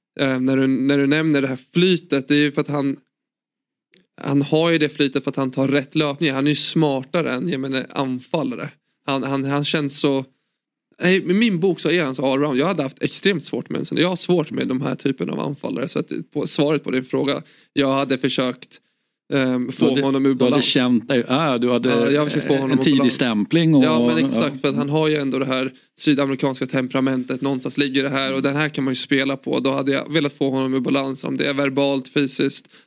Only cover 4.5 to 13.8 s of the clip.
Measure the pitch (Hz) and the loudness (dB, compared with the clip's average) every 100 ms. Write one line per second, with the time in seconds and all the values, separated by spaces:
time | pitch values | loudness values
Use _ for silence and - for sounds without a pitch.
4.5 | 156 165 165 147 - 143 135 135 135 131 | 2 2 2 2 0 0 0 -4 -2 -2
5.5 | 131 135 143 139 156 151 143 160 135 143 | 0 0 0 0 -2 -2 0 -2 0 0
6.5 | 147 - 165 151 135 - 175 139 127 175 | 0 0 2 2 0 -2 -2 -2 -2 -4
7.5 | 139 135 131 127 - 135 127 - 165 135 | -4 -4 -4 -4 -4 -4 -4 -4 -4 -4
8.5 | 117 139 - _ _ - 139 135 139 135 | -6 -10 -14 _ _ -4 -4 -2 -2 -2
9.5 | 143 147 165 143 - 147 135 131 _ _ | -2 0 -2 -2 -2 0 0 -4 _ _
10.5 | _ _ _ _ - 175 190 - 190 233 | _ _ _ _ -2 2 2 2 2 2
11.5 | 175 190 165 160 175 147 131 135 131 147 | 2 0 0 0 0 0 -2 0 2 2
12.5 | 127 160 151 135 - 143 - 196 180 - | 0 0 -2 -4 -4 -4 -2 0 -2 -4
13.5 | 117 - 143 | -8 -6 -6